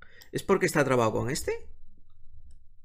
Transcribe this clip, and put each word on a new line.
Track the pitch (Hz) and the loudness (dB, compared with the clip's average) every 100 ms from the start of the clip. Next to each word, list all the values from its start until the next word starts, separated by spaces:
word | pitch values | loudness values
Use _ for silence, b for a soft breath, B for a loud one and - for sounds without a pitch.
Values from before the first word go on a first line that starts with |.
| b b b | b b b
¿Es | 131 | -4
porque | - 185 180 | 2 4 4
está | 165 | 4
trabado | 131 127 113 | 6 6 4
con | 110 113 | 4 0
este? | 151 - 453 - - - - - - - - - - - - | -2 -2 -4 -6 -10 -10 -10 -14 -12 -10 -10 -12 -12 -14 -16